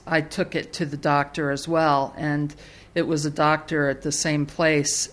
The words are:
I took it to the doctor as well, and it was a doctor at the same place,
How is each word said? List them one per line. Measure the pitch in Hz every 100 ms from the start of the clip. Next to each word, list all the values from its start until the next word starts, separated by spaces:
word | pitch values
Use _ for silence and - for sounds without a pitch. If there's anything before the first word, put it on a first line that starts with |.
| -
I | 165
took | 151 - 175 165
it | -
to | - 147
the | 143
doctor | 151 143 139 - 143
as | 139 160
well, | 165 160 139 139 -
and | 151 147 147 - - - - 175
it |
was | 165 156 151
a |
doctor | 147 151 156 156 156 143
at | 135
the | 156
same | - 165 151 147
place, | - 160 151 143 - -